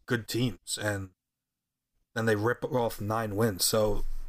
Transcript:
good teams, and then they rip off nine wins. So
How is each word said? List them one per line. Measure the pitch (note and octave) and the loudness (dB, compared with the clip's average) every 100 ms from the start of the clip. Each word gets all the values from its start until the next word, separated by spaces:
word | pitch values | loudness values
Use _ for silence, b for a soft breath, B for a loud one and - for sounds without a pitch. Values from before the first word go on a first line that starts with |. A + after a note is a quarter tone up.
| - | -4
good | A#2+ - | -4 -2
teams, | A2+ B2 G2+ - - | -2 -2 -2 -8 -4
and | G#2+ G2+ F#2 _ _ _ _ _ _ _ _ _ _ | -2 -4 -6 _ _ _ _ _ _ _ _ _ _
then | A#2 | -2
they | A2+ G#2+ | 2 2
rip | A2+ A#2+ | 2 -2
off | A#2+ B2+ A2+ - | -2 0 0 -2
nine | G#2 A2+ A2 G2 | -2 -2 -2 0
wins. | A#2 F2 - | 0 2 2
So | A2 G#2+ - - - | 2 4 4 2 0